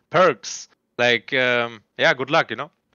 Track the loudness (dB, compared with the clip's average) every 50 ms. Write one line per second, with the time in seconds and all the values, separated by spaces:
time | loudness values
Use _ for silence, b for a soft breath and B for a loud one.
0 | _ _ 2 4 4 4 2 0 -6 -12 -12 -12 -14 -18 _ _ _ _ _ 0
1 | 2 2 2 0 -2 -4 -2 0 0 2 2 0 -2 -4 -6 -12 -20 _ _ 0
2 | 0 0 0 0 -2 0 0 0 0 0 -4 -10 -10 -12 _ _ _ _ _